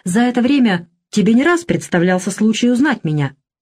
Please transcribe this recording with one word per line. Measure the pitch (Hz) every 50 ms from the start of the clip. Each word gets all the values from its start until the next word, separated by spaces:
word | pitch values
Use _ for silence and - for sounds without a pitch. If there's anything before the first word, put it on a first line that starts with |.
| -
За | 185 175 226
это | 240 247 240 247
время | 233 254 285 285 247 226 185 170 175 - _ _ _ _
тебе | - 214 190 208
не | 226 240
раз | 277 339 349 339 -
представлялся | - 165 156 - - - 180 170 185 185 185 185 202
случай | 180 - 214 220 220 - - 240
узнать | 247 233 277 311 254 220
меня. | - 160 151 147 139 135 - _ _ _ _ _